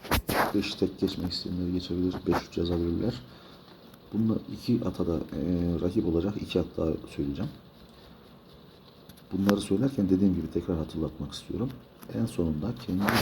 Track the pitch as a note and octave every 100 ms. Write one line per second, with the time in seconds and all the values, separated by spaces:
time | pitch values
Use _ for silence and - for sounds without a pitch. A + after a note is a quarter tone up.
0 | - - - - - G#2 - - F#2 -
1 | F#2 F2+ F2+ - - F2+ F2+ F2+ - F2
2 | F#2 F2+ - E2+ - - E2+ F2 E2+ E2+
3 | A2+ A#2+ - - - - - - - -
4 | - G#2 A2 G#2+ - G2+ - A#2 F#2 F2+
5 | E2+ D#2+ - D2+ D#2 F2 F2 E2+ F2 A2
6 | E2+ E2 F#2+ G#2 - F#2 - - E2 -
7 | - - C#2+ C#2 - - - - - -
8 | - - - - - - - - - -
9 | - - - F#2+ G2 G2+ - G2 C3+ A#2+
10 | F#2+ F#2 G2 F2 D#2+ F2 E2+ E2 D#2 E2
11 | D2+ - C#2+ - - F2 A#2+ - - -
12 | - A2+ A2+ - E2 D2+ F#2+ A#2+ - F2+
13 | G2+ A2+